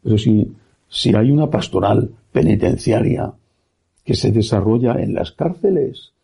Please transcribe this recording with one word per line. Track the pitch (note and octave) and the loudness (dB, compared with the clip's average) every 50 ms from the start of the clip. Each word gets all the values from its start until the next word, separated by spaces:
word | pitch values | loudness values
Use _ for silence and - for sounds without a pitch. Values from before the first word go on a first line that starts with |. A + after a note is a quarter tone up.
Pero | _ A#2 A2 G#2 | _ 2 0 2
si, | - - G#2+ G#2 - - - - _ _ _ _ _ | 2 2 2 2 2 -2 -6 -20 _ _ _ _ _
si | _ - - - - G2 | _ -10 -6 -2 0 2
hay | G#2+ A2+ C3 | 2 2 4
una | C#3+ D3 D#3 D3 | 2 2 2 0
pastoral | D3+ - - - - F#2 F#2+ G2+ A2 G#2+ - - - _ _ _ | -2 -4 -4 -4 -4 -2 0 2 0 0 0 -4 -8 _ _ _
penitenciaria | _ B2+ - A2+ G#2+ G2+ - - B2+ - - - A2 A2+ A2+ - - - - - - _ _ _ _ _ _ _ _ _ _ _ _ _ _ | _ 0 2 2 2 2 2 0 -2 -2 -2 -2 0 0 0 0 -2 -2 -4 -8 -10 _ _ _ _ _ _ _ _ _ _ _ _ _ _
que | - B2 | -4 -4
se | - - A2 | 0 0 0
desarrolla | G#2+ A2+ G2+ - A#2+ G2+ G2 A2 A2+ A#2+ B2 A#2 A#2+ | 2 2 0 2 0 0 2 2 0 2 0 0 0
en | - - G2+ | -2 -4 -4
las | - - - - | -4 -4 -6 -8
cárceles | _ - D3+ E3+ F3+ - - G3 F#3+ D#3+ C3+ B2+ A2 - - _ _ _ | _ -4 -4 -4 -4 -2 -2 0 0 0 -2 -4 -6 -12 -20 _ _ _